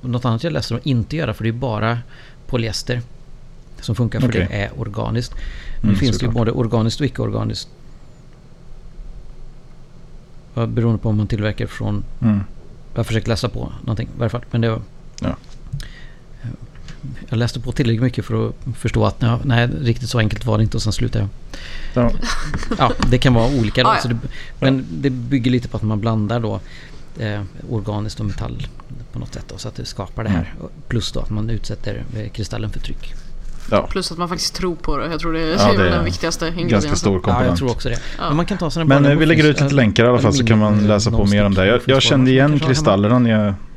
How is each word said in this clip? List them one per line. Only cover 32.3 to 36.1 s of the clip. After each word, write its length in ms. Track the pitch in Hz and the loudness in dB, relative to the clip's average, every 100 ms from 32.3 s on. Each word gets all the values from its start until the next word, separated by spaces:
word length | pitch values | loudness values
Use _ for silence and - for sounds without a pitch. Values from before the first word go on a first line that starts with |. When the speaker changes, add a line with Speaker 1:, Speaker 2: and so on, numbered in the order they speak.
| - 107 110 107 | -6 -6 -4 -4
Speaker 1:
för 100 | - | -4
tryck. 340 | - - - - - - - - - | -4 -4 -6 -8 -8 -10 -8 -8 0
Speaker 2:
Ja. 160 | 104 - | 2 2
Speaker 3:
Plus 200 | 190 180 | -4 -4
att 60 | 165 | -4
man 120 | 175 | -4
faktiskt 260 | 170 - - | -2 -4 -2
tror 200 | 185 165 | -4 -2
på 220 | - 143 | 0 0
det. 140 | 151 | 0
Jag 80 | 160 | -2
tror 140 | 165 | -2
det 60 | 160 | 0
är, 60 | 160 | 0
Speaker 2:
Ja, 100 | 160 | 2
Speaker 3:
det 60 | |
är 80 | 101 | 4
Speaker 2:
det 60 | 98 | 4
Speaker 3:
väl 100 | 92 | 4
Speaker 2:
är 80 | 82 | 2
Speaker 3:
den 100 | |
viktigaste 400 | 85 | 0